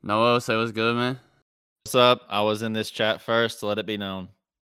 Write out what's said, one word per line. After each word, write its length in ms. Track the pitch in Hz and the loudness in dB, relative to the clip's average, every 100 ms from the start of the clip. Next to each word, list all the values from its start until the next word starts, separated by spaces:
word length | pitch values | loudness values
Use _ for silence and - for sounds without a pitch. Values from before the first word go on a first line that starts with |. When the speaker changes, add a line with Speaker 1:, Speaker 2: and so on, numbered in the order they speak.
Speaker 1:
Noah, 400 | 98 107 117 120 | -2 2 4 2
say 140 | 123 113 | 0 -2
what's 140 | 113 | -2
good, 240 | 110 113 120 | -2 -2 0
man. 240 | 123 131 _ _ _ _ _ _ - | -2 -4 _ _ _ _ _ _ -2
Speaker 2:
What's 80 | 127 | 4
up? 260 | 123 123 - | 6 4 0
I 120 | 101 | -2
was 220 | 107 107 | 0 -2
in 100 | 113 | -4
this 160 | 110 107 | -4 -6
chat 320 | - 110 - | -2 -2 -2
first. 400 | - 117 113 - | 0 0 0 -2
Let 160 | 104 104 | -4 -4
it 80 | 104 | -4
be 120 | 104 | -6
known. 320 | 98 95 92 _ _ _ | -6 -8 -12 _ _ _